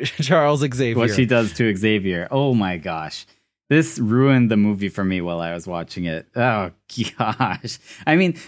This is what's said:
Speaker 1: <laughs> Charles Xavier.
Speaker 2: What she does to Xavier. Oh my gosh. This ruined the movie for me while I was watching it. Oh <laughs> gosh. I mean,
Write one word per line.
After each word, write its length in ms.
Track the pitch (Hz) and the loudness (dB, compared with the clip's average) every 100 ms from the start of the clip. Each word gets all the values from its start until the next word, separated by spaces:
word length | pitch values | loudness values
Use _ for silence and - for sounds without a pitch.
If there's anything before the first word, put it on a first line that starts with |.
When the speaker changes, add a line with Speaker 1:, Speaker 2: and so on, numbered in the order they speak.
Speaker 1:
<laughs> 160 | 123 - | -6 -6
Charles 400 | 139 170 147 147 | 2 4 4 2
Xavier. 360 | 143 123 123 117 | 0 -2 0 2
Speaker 2:
What 120 | 117 | 0
she 100 | 101 | 2
does 300 | 120 120 110 | 2 2 2
to 200 | - 117 | 0 0
Xavier. 540 | 95 110 107 95 87 90 | 2 2 2 0 -4 -2
Oh 220 | 135 139 | 0 2
my 220 | 120 95 87 | 2 0 -4
gosh. 480 | 87 80 78 - - _ _ _ _ | -6 -8 -8 -12 -18 _ _ _ _
This 280 | 147 160 - | 2 2 -2
ruined 520 | 110 120 135 131 117 | 0 2 4 4 4
the 80 | 107 | 4
movie 320 | 104 98 98 | 2 0 -4
for 120 | - | -4
me 180 | 95 92 | -4 -2
while 180 | 87 85 | -4 -6
I 140 | 85 | -6
was 120 | 85 90 | -8 -8
watching 380 | 87 - - | -8 -8 -8
it. 220 | 87 80 - 120 | -6 -6 -8 -2
Oh 340 | 123 110 92 - _ | 0 0 -4 -10 _
<laughs> 240 | - 110 - | -6 -6 -4
gosh. 600 | 110 - 120 - - - - - - | -4 0 -2 -2 -10 -14 -16 -6 2
I 100 | 160 | 4
mean, 200 | 185 165 | 2 -2